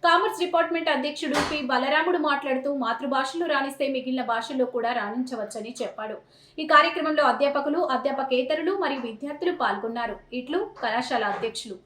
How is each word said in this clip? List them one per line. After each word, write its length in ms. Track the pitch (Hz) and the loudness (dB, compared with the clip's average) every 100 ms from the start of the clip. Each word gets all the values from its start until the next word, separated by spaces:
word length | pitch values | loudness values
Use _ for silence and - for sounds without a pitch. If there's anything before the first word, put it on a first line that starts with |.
| 349 | 6
కామర్స్ 340 | 339 440 381 | 4 4 0
డిపార్ట్‌మెంట్ 500 | 349 339 339 339 330 | 0 2 2 0 0
అధ్యక్షుడు 440 | 277 294 294 311 | 0 0 -4 -2
పి 320 | 294 294 302 254 | 0 0 -2 0
బలరాముడు 520 | 254 269 302 330 359 | 0 2 2 4 2
మాట్లాడుతూ, 600 | 302 285 277 262 269 285 | 2 0 0 -2 0 -2
మాతృభాషలో 680 | 233 226 269 262 269 339 339 | 0 -2 0 0 0 -2 0
రాణిస్తే 420 | 285 277 269 277 | 0 0 -2 -2
మిగిలిన 360 | 262 247 262 | -2 -2 -2
భాషల్లో 420 | 240 226 233 269 247 | 0 -2 -2 0 0
కూడా 280 | 247 226 | 0 0
రాణించవచ్చని 800 | 247 208 233 254 233 208 226 214 240 | 0 -2 -4 -4 -4 -6 -8 -10 -6
చెప్పాడు. 340 | 220 - 214 - - _ - - | -6 -6 -10 -10 -14 _ -20 -8
ఈ 80 | 311 | 6
కార్యక్రమంలో 560 | 302 320 349 311 302 | 8 8 2 0 4
అధ్యాపకులు, 560 | 277 226 285 285 285 311 | 4 4 2 2 0 0
అధ్యాపకేతరులు 920 | 349 254 277 254 262 254 254 311 330 | 0 0 0 -2 0 0 2 0 0
మరియు 280 | 403 320 269 | 0 0 -2
విద్యార్థులు 520 | 240 214 285 294 349 | -6 -8 -10 -2 -2
పాల్గొన్నారు. 640 | 349 226 202 226 233 233 202 - | 0 0 0 -4 -4 -6 -8 -8
ఇట్లు 340 | 247 254 330 427 - | -10 -4 -2 -4 -4
కళాశాల 400 | 240 220 254 247 | -2 -2 0 0
అధ్యక్షులు. 520 | 208 196 226 220 233 185 | 0 -2 -4 -6 -10 -14